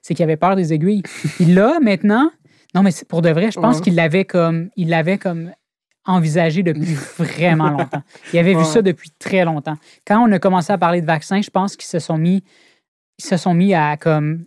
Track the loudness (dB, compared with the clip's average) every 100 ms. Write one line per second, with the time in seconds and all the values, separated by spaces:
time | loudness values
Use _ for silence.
0 | -8 -2 -2 0 0 0 0 0 0 -2
1 | -4 -8 -6 0 4 4 4 2 0 2
2 | 2 2 0 -4 _ _ _ 0 0 0
3 | -6 0 2 2 0 0 0 0 0 2
4 | 2 0 0 0 0 -2 -4 -4 -2 0
5 | 0 -2 -4 -6 -10 -18 _ _ _ _
6 | -2 0 2 0 0 0 -2 -2 -4 -6
7 | -8 -8 -8 -2 0 2 0 -2 -6 -8
8 | -12 -20 -4 2 4 4 2 2 2 -2
9 | -8 -16 -4 0 0 -2 -6 -10 _ _
10 | 0 2 4 2 2 0 0 0 0 0
11 | 0 -4 -2 -4 -2 -2 -4 -6 -8 -8
12 | -4 -2 0 -2 -4 _ _ _ _ _
13 | _ -18 -6 -4 0 0 2 2 0 -2
14 | 0 0 -2 -6